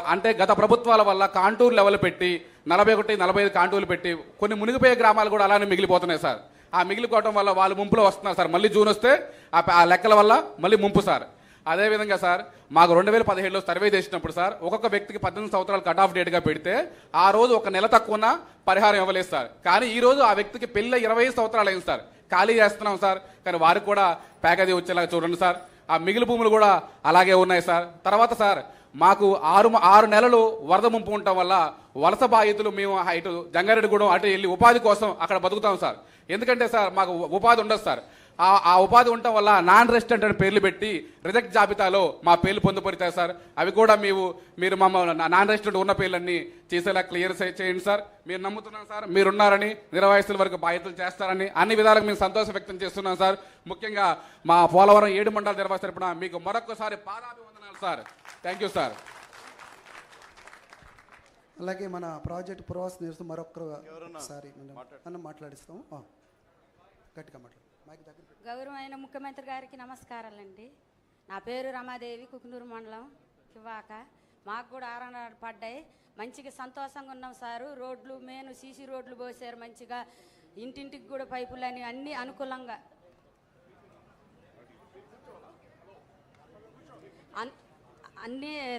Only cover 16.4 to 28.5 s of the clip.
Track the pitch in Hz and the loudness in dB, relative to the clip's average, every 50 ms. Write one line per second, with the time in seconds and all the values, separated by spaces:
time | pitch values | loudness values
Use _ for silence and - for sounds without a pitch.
16.4 | 165 160 151 156 - 175 196 262 359 - - - - _ - 160 180 196 202 220 | -2 -2 -4 -4 -4 -4 -4 -4 -4 -6 -10 -20 -14 _ 0 2 4 4 4 4
17.4 | 233 247 233 214 - 196 190 185 202 226 240 220 - 214 214 214 220 226 302 339 | 4 4 2 0 0 -2 -4 -2 0 4 4 2 2 2 -4 -2 0 0 -2 -2
18.4 | - - - _ - 196 190 190 214 208 208 196 190 185 190 185 180 - 170 143 | -6 -14 -20 _ -2 0 2 4 4 4 2 2 0 -2 -2 -4 -4 -4 -6 -8
19.4 | 123 113 - _ - 175 180 208 254 240 220 240 240 240 269 285 262 233 202 196 | -8 -8 -12 _ -2 0 2 2 2 0 -2 0 2 2 4 4 4 2 2 0
20.4 | 208 - - 240 233 233 - 202 220 240 254 247 226 214 226 233 240 262 247 240 | -2 -6 -8 -12 -10 -8 -6 -4 -4 -2 -2 -2 -2 0 0 0 0 -2 -2 -2
21.4 | 226 220 226 226 208 196 190 180 170 - 143 113 - - _ _ _ - 190 180 | -4 -2 0 0 0 0 -2 -4 -4 -6 -6 -6 -8 -12 _ _ _ -4 0 0
22.4 | 196 220 233 226 214 208 208 214 214 208 196 185 196 196 190 190 - - - _ | 2 2 2 4 2 2 0 -2 -6 -6 -6 -2 -2 -2 -2 -4 -6 -16 -20 _
23.4 | - 185 175 165 160 165 180 202 208 202 202 202 196 175 165 - - - _ _ | -8 -6 -4 0 2 2 2 2 0 -2 0 0 0 0 -2 -4 -8 -20 _ _
24.4 | - 165 175 185 190 185 185 180 170 180 180 175 170 165 175 170 165 170 175 175 | 0 0 2 2 2 0 0 -2 -2 -4 -4 -4 -4 -2 -2 -4 -4 -4 -4 -2
25.4 | 185 175 180 175 - - _ _ _ - 160 160 165 185 202 233 240 214 240 233 | -2 -2 -2 -4 -8 -20 _ _ _ -4 -4 -2 -2 0 2 2 4 4 2 2
26.4 | 226 214 214 220 214 202 190 160 - - - - - 147 160 180 185 185 190 185 | 2 4 4 6 6 6 4 4 0 -6 -12 -6 0 4 4 6 6 6 6 4
27.4 | 185 185 185 175 170 180 170 170 175 175 170 - - - 202 214 233 233 233 226 | 4 4 2 0 0 0 -2 -2 -2 -4 -10 -8 -4 0 2 2 2 2 0 0
28.4 | 214 202 | 0 0